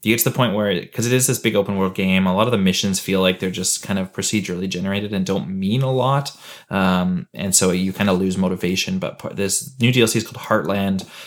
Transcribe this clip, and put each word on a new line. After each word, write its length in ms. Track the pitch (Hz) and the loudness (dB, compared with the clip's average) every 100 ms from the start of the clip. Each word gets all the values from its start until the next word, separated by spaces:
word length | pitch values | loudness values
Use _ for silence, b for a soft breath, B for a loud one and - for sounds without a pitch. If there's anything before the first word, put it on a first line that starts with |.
you 100 | 110 | 2
get 60 | 117 | 2
to 100 | - | 2
the 60 | - | 2
point 180 | 123 | 0
where, 320 | 98 104 90 - | 2 0 0 -2
'cause 220 | - 117 | -6 0
it 60 | |
is 120 | 127 127 | 2 2
this 140 | 127 | 0
big 160 | 117 104 | 2 2
open 220 | 101 101 | 0 0
world 180 | 95 95 | -2 0
game, 320 | 95 95 95 | 2 4 2
a 80 | 92 | 2
lot 100 | 113 | 2
of 60 | |
the 80 | 117 | 4
missions 400 | 95 92 101 95 | 2 2 0 -2
feel 220 | - 95 | -2 2
like 180 | 92 90 | 2 2
they're 100 | 92 | -4
just 320 | 92 92 - | -4 -4 -4
kind 160 | - 98 | -4 -4
of 160 | 92 | -4
procedurally 560 | - 95 110 92 90 95 | -6 -2 -2 -2 -6 -4
generated 420 | 90 95 98 104 | -4 -4 -4 -2
and 140 | 104 95 | -4 -2
don't 240 | 95 - | -2 -2
mean 320 | 95 95 120 | -4 -2 0
a 100 | 131 | 0
lot. 400 | 131 127 139 139 - B B B | 0 2 2 -2 -10 B B B
Um, 580 | 98 95 92 90 90 - | 0 2 2 2 -2 -6
and 220 | - 98 92 | -8 0 2
so 160 | 92 | 2
you 200 | 90 92 | 2 -2
kinda 220 | 92 101 | 0 2
lose 240 | 92 95 92 | 2 2 0
motivation. 600 | 92 92 90 92 - 92 | 0 0 -2 -2 -2 -4
But 180 | 90 - | -4 -8
p-, 120 | - | -12
this 400 | - 98 - - - | -6 -4 -4 -6 -2
new 120 | 120 | 2
D 100 | 127 | 4
L 60 | 110 | 4
C 120 | 113 | 2
is 40 | |
called 220 | 110 - - | -4 -10 0
Heartland. 600 | 110 78 98 98 98 - B | 0 0 -2 0 -2 -4 B